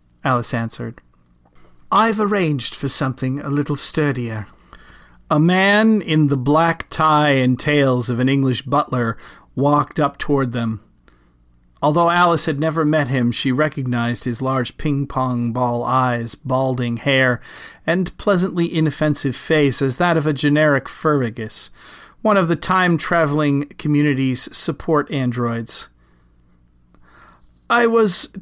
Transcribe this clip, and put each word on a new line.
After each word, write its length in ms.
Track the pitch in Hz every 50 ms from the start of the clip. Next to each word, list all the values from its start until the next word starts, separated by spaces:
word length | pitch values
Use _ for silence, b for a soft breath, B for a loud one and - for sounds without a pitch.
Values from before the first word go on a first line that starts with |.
| _ _ _ _ -
Alice 300 | 139 127 120 117 - -
answered. 480 | 117 117 113 - - 120 113 113 - - _ _ _ _ _ _ _ _ _ b b b b b b b b
"I've 300 | 190 196 220 226 208 214
arranged 540 | 208 196 208 202 180 156 147 135 - - -
for 140 | - - 135
something 520 | - - 147 131 123 - 135 131 131 143
a 80 | - 143
little 280 | 139 147 147 - 147
sturdier." 720 | - - - - 160 151 143 131 123 120 113 113 107 101 - - B B B B B B B B B B B B B B -
A 100 | 160 147
man 640 | 156 175 185 190 190 196 202 208 220 220 220 208 -
in 260 | - 156 156 151 139
the 80 | 143
black 500 | 135 123 135 147 160 165 165 165 165 - -
tie 400 | - - 156 156 151 147 151 147
and 280 | 139 135 127 127 127 123
tails 520 | - 156 147 147 139 135 127 123 117 127
of 100 | 123 117
an 80 | 127 131
English 340 | 139 139 135 131 123 - -
butler 540 | 131 139 147 143 - 131 123 120 113 110 B B B B B B B B
walked 440 | 127 135 143 147 147 139 - - -
up 200 | 147 139 - -
toward 340 | - - 143 139 135 123 117
them. 280 | 120 117 113 110 101 - _ _ _ _ b b b b b b b _ _ _ _ _ _ _ -
Although 280 | - 151 147 175 170 170
Alice 380 | 170 175 180 175 170 156 -
had 120 | 165 147 139
never 240 | 151 160 151 165 156
met 260 | 151 151 156 139 120
him, 220 | 135 131 120 120
she 220 | 117 - - 135 127
recognized 720 | 135 151 151 - 143 131 127 123 120 117 120 120 - -
his 160 | 127 120 -
large 380 | 131 131 131 131 123 - - -
ping-pong 760 | - 156 143 139 139 139 - 131 131 127 123 120 120 117 110
ball 320 | 127 127 120 120 120 120
eyes, 500 | 117 127 131 127 127 120 117 117 117 -
balding 600 | - - 131 131 131 135 131 127 123 123 120 117
hair, 460 | 113 - 143 135 131 131 127 123 - B B B B B B B B B
and 300 | - 170 185 185 - -
pleasantly 580 | - - 208 196 175 185 185 - 180 170 170 175
inoffensive 640 | 165 156 151 139 - 156 151 143 - - 139 123
face 460 | - - - 160 151 147 139 120 - 139
as 140 | 135 120
that 200 | - 175 175 165
of 100 | 160 147
a 60 | 156 147
generic 560 | 127 151 147 143 151 156 151 143 131 - -
Fergus, 800 | - - - 156 151 139 127 113 - - 110 110 - - - - B B B B B B B B B B -
one 160 | 214 202 196
of 100 | 175 160
the 80 | 170
time-traveling 1080 | 156 - - 185 185 185 175 170 151 - - 175 170 160 143 143 151 151 143 143 139 143 - -
community's 720 | - - 147 147 143 147 147 139 131 135 131 127 123 - - -
support 540 | - - - 151 - - - 160 147 143 -
androids. 800 | - 139 127 123 117 123 120 117 117 117 117 - - - - - _ _ _ _ _ _ _ _ _ _ _ _ _ _ _ _ _ _ _ _ _ b b b b b b b b b b b _ _ _ -
"I 180 | 233 240 240
was 440 | 233 226 233 220 202 175 - - - - 202